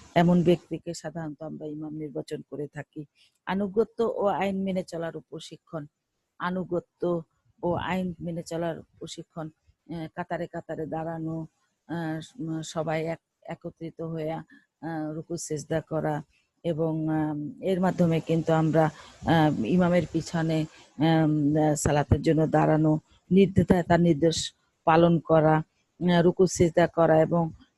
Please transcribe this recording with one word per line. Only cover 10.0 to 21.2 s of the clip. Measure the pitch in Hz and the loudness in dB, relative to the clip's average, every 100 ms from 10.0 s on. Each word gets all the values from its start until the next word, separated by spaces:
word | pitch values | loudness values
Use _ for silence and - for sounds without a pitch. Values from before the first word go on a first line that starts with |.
| 160 - | -10 -10
কাতারে | 175 170 170 | -8 -8 -8
কাতারে | 170 - 156 156 | -10 -10 -8 -8
দাঁড়ানো, | 160 160 165 160 160 160 _ _ _ - | -6 -8 -8 -8 -8 -10 _ _ _ -12
আহ, | 165 160 160 - - 160 160 | -8 -6 -8 -10 -10 -8 -8
সবাই | 156 170 160 160 160 | -8 -6 -4 -4 -4
এক-, | 165 _ _ | -8 _ _
একত্রিত | - 165 170 - 165 - | -16 -14 -14 -14 -14 -10
হয়ে, | 165 165 156 | -8 -6 -6
আহ, | 160 160 - _ _ 165 160 156 | -8 -12 -20 _ _ -10 -8 -8
রুকু | 156 156 170 | -8 -8 -10
সেজদা | - 151 139 160 | -8 -8 -4 -4
করা | - 160 151 151 - _ _ _ | -4 -4 -2 -4 -8 _ _ _
এবং, | 170 151 160 160 156 | -6 -2 -2 -2 -2
আহ, | 156 151 147 147 - | -2 -2 -4 -8 -6
এর | 180 185 | -4 0
মাধ্যমে | 185 170 175 165 | 0 2 2 0
কিন্তু | - 165 156 | 0 -2 2
আমরা, | 160 160 156 156 - - - - | 2 2 4 2 0 -16 -8 0
আহ, | 165 156 - 107 | 4 4 2 0
ইমামের | 180 180 175 160 | 2 4 2 0
পিছনে, | 160 - 170 160 160 156 - - - | -4 -4 -4 -2 -2 -4 -8 -14 -2
আহ, | 160 160 | 2 4